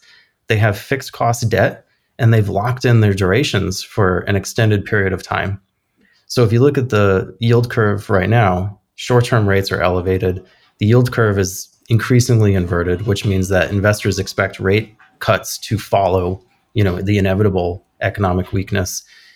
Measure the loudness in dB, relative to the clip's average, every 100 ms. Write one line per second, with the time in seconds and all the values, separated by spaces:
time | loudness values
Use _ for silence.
0 | _ _ _ _ -2 0 2 0 -4 -6
1 | -6 -4 -2 -2 -2 0 0 -2 _ _
2 | _ 0 2 4 2 -2 -4 -2 2 4
3 | 4 2 2 2 0 -2 -2 -6 -8 -2
4 | 0 0 -2 -4 -2 0 0 0 0 -2
5 | -2 -4 -4 -4 -4 -8 _ _ _ _
6 | _ _ -6 0 2 4 2 2 0 2
7 | 2 2 -2 -4 0 2 2 0 0 0
8 | 0 0 2 4 2 0 -4 -8 _ -12
9 | 0 2 2 2 2 0 0 -2 0 0
10 | 0 0 0 -4 -8 _ _ -4 2 4
11 | 2 0 0 0 -2 -4 -16 _ -2 -2
12 | 2 2 4 2 4 2 0 -2 -2 -2
13 | -2 -2 -2 -2 0 0 0 0 0 0
14 | -2 -4 -4 -4 -4 -2 0 0 -2 _
15 | _ -8 -2 -2 -2 -12 -6 -6 -2 0
16 | 2 0 -2 -6 _ _ _ -2 0 0
17 | 0 0 0 2 0 0 -2 -6 _ -6
18 | -6 -2 -2 0 -2 -6 -4 -4 -4 -8
19 | -14 -20 -20